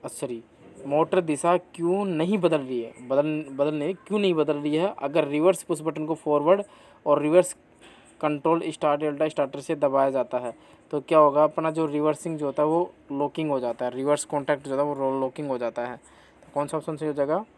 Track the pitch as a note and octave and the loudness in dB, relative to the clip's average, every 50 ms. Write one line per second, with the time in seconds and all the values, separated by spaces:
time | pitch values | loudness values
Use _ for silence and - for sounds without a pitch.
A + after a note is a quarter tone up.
0 | - C#3 - - - B2+ B2 A#2 - _ _ _ - - - - - C#3 C#3 D3+ | -12 -12 -10 -8 -8 -8 -8 -10 -12 _ _ _ -20 -20 -20 -16 -6 -2 2 2
1 | D#3+ D3+ - F#3 F3 D#3+ D3+ C#3 - E3+ F3 F3+ F3+ _ _ - E3+ F3 F3+ G3 | 2 4 2 0 2 0 -2 0 2 2 2 2 0 _ _ -4 -2 0 0 0
2 | G#3 G3 F3 D3+ D#3+ F3+ G#3 G#3 F3 E3+ D#3 D3+ C3+ B2+ C3 A#2+ A2+ A2+ - - | 0 -2 -2 -2 0 0 0 2 2 2 2 2 -2 -2 -4 -6 -6 -6 -12 -16
3 | B2 B2 C3+ C#3 C#3+ D#3 D#3 D3+ D#3 C#3 C3+ C3+ C#3+ D3+ D#3 D3+ C#3+ D#3+ F#3+ - | -6 0 2 2 2 2 0 -4 -6 -8 -2 0 0 0 0 -2 -4 -4 -6 -8
4 | - - G3 G#3+ G3+ F#3+ F3 D#3 D3+ D3 D3+ D3 D3 D3 D3+ D#3 F3 G3+ - - | -8 -4 -2 0 2 2 2 2 2 0 0 -2 -2 0 0 0 0 0 -2 -4
5 | - C#3 C#3+ E3 D3+ C#3 C#3+ D3+ D#3 F#3 F#3 - - _ F3 D3+ D#3 D#3+ D3+ D#3 | -8 -2 0 0 0 2 0 2 4 2 2 2 -2 _ -6 -4 -4 -6 -4 -4
6 | D#3 D3+ D#3+ D3+ - D3+ D3 D3 C#3+ D#3+ F#3+ G3+ G3+ - - - - - - _ | -4 -6 -6 -6 -2 0 0 2 4 4 4 2 2 -8 -14 -20 -20 -20 -20 _
7 | _ - D3 C#3+ D3 D3+ D#3+ F3+ F3+ - - _ _ _ _ _ - - - - | _ 2 2 2 4 4 4 4 4 4 -4 _ _ _ _ _ -20 -20 -20 -20
8 | - - - _ - D3+ D3+ C#3+ - D#3+ E3 E3 - D#3+ D3+ - - D3+ D3 D3 | -20 -20 -14 _ -2 -2 -2 0 2 2 2 2 0 -4 -6 0 0 2 2 2
9 | D#3 D3+ D3 C#3+ D#3 D#3 D3 - C#3+ C3 - C#3+ C#3 - E3 D3 D3 C#3+ C3+ C3+ | 0 -2 0 0 -2 -2 0 -2 -2 -2 -2 -10 -6 -6 -2 0 0 2 4 4
10 | C3+ C3+ C3+ C3 B2 - - B2 B2 A#2+ A2+ - - - - _ _ _ - D3 | 4 4 2 0 -2 -2 -4 -4 -4 -6 -10 -12 -20 -20 -20 _ _ _ -6 -6
11 | C3 - E3 D#3 D3+ D3 C#3 D3 D3+ D3+ D3+ - D#3+ D#3+ D#3 D#3+ E3 D3+ C#3+ D3 | -2 4 6 6 6 8 6 4 4 4 2 0 -2 -2 0 0 -2 0 0 0
12 | D3 D#3 D3+ C#3+ - E3+ E3 D3+ D3+ C#3+ C3+ D3+ D3 D#3 D#3+ E3+ F3+ F3+ - _ | 0 0 0 0 -4 -8 -6 -4 -4 -4 0 0 0 2 2 0 0 -2 -6 _
13 | _ _ C#3+ C#3 C#3+ C#3+ - - D#3+ D3+ C#3+ C3 B2 A#2+ A#2 - B2+ B2 A#2 B2+ | _ _ -4 -4 -4 -4 -4 -4 -4 -2 -2 -2 -2 -4 -4 -4 -4 -6 -4 -4
14 | C3+ D3 D3 C#3+ - - - D3 C3+ C3 D3+ C3+ C#3 C#3+ C3+ C3+ C#3+ D3 D3 C3+ | 0 0 0 0 0 -4 -6 -6 -2 -2 -2 -2 -2 -6 -2 -2 -2 -2 -2 -2
15 | C#3 C3+ C3+ C3+ C3+ C3 B2+ - D3+ C#3+ C3+ B2 A#2+ A#2 A2 - A#2+ B2 B2 - | -2 -2 -2 -2 -4 -4 -4 -6 -6 -6 -4 -4 -4 -6 -6 -6 -8 -8 -8 -12
16 | _ - - - - _ _ _ - - - C#3+ C#3+ D3 - D#3 D3 - D#3+ C#3+ | _ -20 -20 -20 -20 _ _ _ -20 -8 -6 -4 -4 -4 -4 -6 -6 -6 -8 -6
17 | D#3 D3+ D3 C#3+ C#3+ C#3 D#3 F#3 A3+ _ _ | -4 -4 -2 -2 0 0 0 -2 -2 _ _